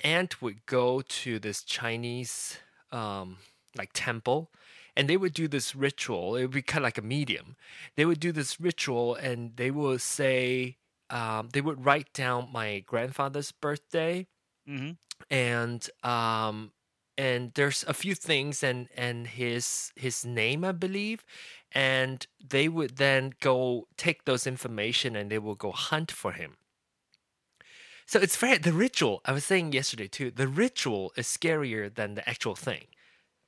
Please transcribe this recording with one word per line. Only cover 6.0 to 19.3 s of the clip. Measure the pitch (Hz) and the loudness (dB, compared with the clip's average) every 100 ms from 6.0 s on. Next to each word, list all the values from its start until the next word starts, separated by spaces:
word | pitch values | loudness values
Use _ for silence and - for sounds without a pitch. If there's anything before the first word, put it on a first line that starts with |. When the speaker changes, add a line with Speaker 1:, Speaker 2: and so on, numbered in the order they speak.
| - 95 90 120 | -2 -2 0 0
Speaker 1:
It | |
would | 131 | 0
be | 135 | -2
kinda | - 160 | 0 2
like | 127 113 | 2 -2
a | |
medium. | 107 143 131 92 - - - - - - | -4 -2 -2 -4 -6 -20 -20 -18 -6 4
They | |
would | 160 156 | 4 4
do | 170 | 0
this | 156 131 - | 0 -4 -2
ritual, | 175 - - 120 120 | -2 0 0 2 0
and | 120 135 120 117 113 | 0 -4 -4 -6 -2
they | 127 | -2
will | 143 143 127 | 2 0 0
say, | - - 135 127 127 127 127 - _ _ _ | -2 2 4 4 2 0 -2 -8 _ _ _
um, | 120 113 110 117 | -4 -2 -2 0
they | 139 | 0
would | 147 135 | 0 2
write | 131 143 139 | 4 4 2
down | - 127 123 123 | -4 0 0 -2
my | 123 107 101 | -4 -4 -4
grandfather's | 92 117 127 131 139 143 139 | -2 -2 0 -2 -2 -2 -6
birthday, | - 147 147 - 165 165 180 185 _ _ _ - | -4 -4 -4 -2 0 0 -2 -6 _ _ _ -10
Speaker 2:
Mm-hmm. | 143 143 170 _ - - | -8 -8 -10 _ -18 -2
Speaker 1:
and, | 135 123 120 117 117 - - | 2 2 2 0 -4 -8 -6
um, | 123 120 113 110 110 107 110 _ _ _ _ - | 0 2 2 2 0 -2 -10 _ _ _ _ -2
and | 135 123 123 | 0 0 -2
there's | - 143 135 - | 2 2 2 -2
a | |
few | 143 190 | -2 -2
things | 185 - 147 147 143 | -4 2 2 2 0
and, | 135 127 123 - | 0 -2 -6 -6
and | 123 120 | -4 -4
his, | 117 | -8